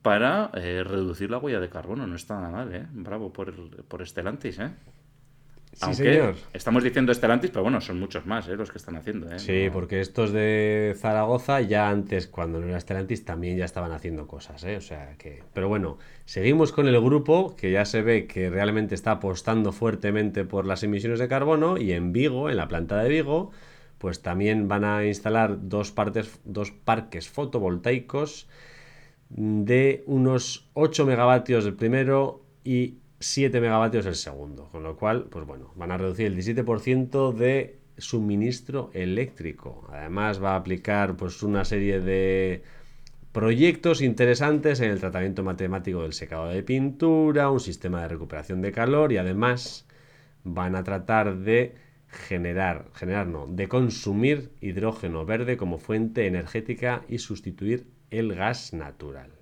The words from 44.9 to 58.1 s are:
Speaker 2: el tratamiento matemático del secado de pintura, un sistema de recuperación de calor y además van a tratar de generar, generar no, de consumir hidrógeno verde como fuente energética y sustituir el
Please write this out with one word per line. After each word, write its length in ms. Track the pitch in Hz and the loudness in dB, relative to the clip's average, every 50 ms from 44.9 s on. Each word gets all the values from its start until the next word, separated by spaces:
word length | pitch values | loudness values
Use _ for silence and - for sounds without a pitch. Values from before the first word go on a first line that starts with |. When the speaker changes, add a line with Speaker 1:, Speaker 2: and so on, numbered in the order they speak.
Speaker 2:
el 80 | 101 92 | 0 0
tratamiento 440 | 95 95 92 90 92 98 92 98 95 | -2 -2 -2 -2 -2 -2 -2 -2 -4
matemático 580 | 95 90 92 95 90 95 95 90 98 90 87 | -4 -2 -2 -2 -2 -2 -4 -4 -4 -4 -4
del 100 | 80 78 | -4 -4
secado 380 | 76 - 92 - 82 80 82 82 | -6 -8 -10 -8 -8 -6 -6 -4
de 140 | 87 98 98 | -4 -4 -2
pintura, 880 | - 127 131 135 139 135 - 165 165 160 160 156 156 139 147 143 139 | 0 0 0 0 -2 0 2 4 4 6 6 4 4 4 4 4 4
un 100 | 139 127 | 2 0
sistema 400 | 127 98 87 - - 90 90 87 | 0 -4 -10 -6 -4 -4 -4 -2
de 80 | 85 80 | -4 -6
recuperación 520 | 85 78 82 73 80 76 73 - 92 92 | -6 -8 -8 -10 -10 -12 -8 -6 -4 -4
de 120 | 92 101 98 | -4 -2 -2
calor 400 | 113 117 123 139 151 151 147 120 | 0 0 2 4 4 4 4 2
y 40 | |
además 720 | 92 90 92 92 101 117 123 123 123 - - - - - _ - - - - - - - - - _ _ | 2 0 0 0 2 2 2 2 0 -4 -10 -12 -14 -18 _ -20 -20 -20 -20 -20 -20 -20 -20 -20 _ _
van 320 | 92 85 90 90 90 92 | -8 -6 -4 -2 -2 -2
a 80 | 92 90 | -2 -2
tratar 540 | 92 98 95 90 - 110 110 107 104 95 | -4 -4 -4 -2 2 2 2 2 2 -2
de 380 | 92 95 107 113 120 123 120 - - - - _ _ _ _ | -2 2 4 4 4 4 2 -4 -16 -20 -20 _ _ _ _
generar, 800 | - - - - 95 87 87 87 85 92 95 90 85 71 - - - | -20 -18 -8 -6 -4 -4 -2 -2 -2 0 0 0 -2 -4 -8 -16 -14
generar 320 | - - 92 95 104 98 | -8 -6 -4 -2 -2 -2
no, 200 | 87 82 76 71 | -4 -6 -8 -8
de 220 | 69 90 90 98 98 | -8 -4 -6 -4 0
consumir 800 | - 127 127 117 - - - 107 98 104 120 139 151 143 123 - - - | 2 2 2 2 0 -4 -4 -2 0 2 4 2 2 0 -2 -12 -16 -10
hidrógeno 640 | - 101 87 95 104 110 110 - - 87 82 80 80 | -8 -6 -4 -2 -2 -2 -2 -4 -6 -6 -4 -4 -4
verde 300 | 82 110 113 123 123 123 | -2 -2 -2 0 -2 -2
como 220 | 120 101 90 87 | -2 -2 -4 -4
fuente 500 | 78 - - 110 110 113 113 113 120 110 | -6 -4 -2 -2 0 0 -2 0 0 0
energética 760 | 95 90 87 85 - - 113 113 - 113 - 123 123 123 120 - | 0 0 -2 -4 -4 -6 -6 -6 -6 -6 -4 -2 -2 -2 -4 -6
y 120 | - 117 113 | -8 -8 -8
sustituir 640 | - - 107 95 - 95 90 - 98 104 120 123 123 - - _ _ | -6 -8 -10 -8 -8 -10 -8 -6 -2 -2 -2 -2 -4 -12 -20 _ _
el 260 | _ | _